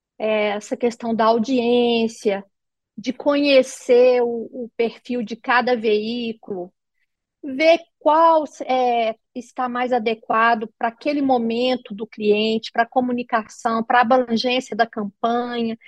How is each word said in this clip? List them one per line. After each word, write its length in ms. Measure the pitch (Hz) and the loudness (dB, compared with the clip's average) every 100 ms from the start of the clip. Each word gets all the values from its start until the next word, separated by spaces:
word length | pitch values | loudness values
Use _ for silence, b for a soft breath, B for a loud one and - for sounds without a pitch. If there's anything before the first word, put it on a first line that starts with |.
| _ - | _ -6
é, 300 | 220 214 208 | -2 0 -2
essa 260 | 208 - 254 | -4 -8 -4
questão 400 | 240 233 233 220 | -4 -4 -4 0
da 80 | |
audiência, 1200 | 220 233 220 254 233 240 240 233 226 - 208 196 - _ _ _ _ - | 2 2 0 0 2 2 2 0 -2 -2 -4 -4 -6 _ _ _ _ -12
de 160 | 247 | -10
conhecer 1080 | - 294 285 285 269 254 - - 247 254 247 | -4 0 0 4 4 4 -2 2 4 6 4
o, 60 | 240 233 220 254 226 | 0 -4 -10 -12 -10
o 40 | - | -4
perfil 480 | 226 - - 247 | -6 -6 -8 -8
de 140 | 208 226 | -8 -8
cada 400 | - 247 240 240 | 0 0 2 0
veículo, 920 | 220 208 220 240 233 226 - 185 180 _ _ _ _ _ _ _ | 0 0 -2 -6 -8 -10 -12 -12 -12 _ _ _ _ _ _ _
ver 380 | 285 262 320 339 - _ | -8 0 2 2 0 _
qual, 460 | 302 311 330 320 277 - 262 | 2 4 6 4 0 -8 -2
é, 500 | 254 247 233 226 220 _ | 0 2 0 -2 -6 _
está 360 | 247 233 - 247 | -16 -12 -8 -6
mais 240 | 247 254 | -4 -2
adequado 720 | 247 226 226 - 220 233 233 226 - | -2 -2 -4 -2 2 2 2 -4 -6
pra 120 | 233 | -6
aquele 320 | 233 294 294 | -4 -4 0
momento 760 | 269 247 226 233 254 254 - 202 | 2 0 0 -2 -2 -2 -6 -12
do 100 | 220 | -12
cliente, 640 | - 208 208 220 220 - | -4 0 2 0 -2 -4
pra 160 | 233 226 | -4 -2
comunicação, 960 | 262 247 247 247 226 214 - 233 226 | 0 -2 -4 -2 -4 -4 -6 -4 -2
pra 200 | 226 247 | 0 2
abrangência 720 | 233 262 240 220 254 247 247 214 | 4 2 2 -2 0 -2 -2 -2
da 100 | 226 | -2
campanha. 920 | 220 202 - 226 240 240 240 226 226 | -4 -10 -4 -4 -2 -4 -4 -6 -8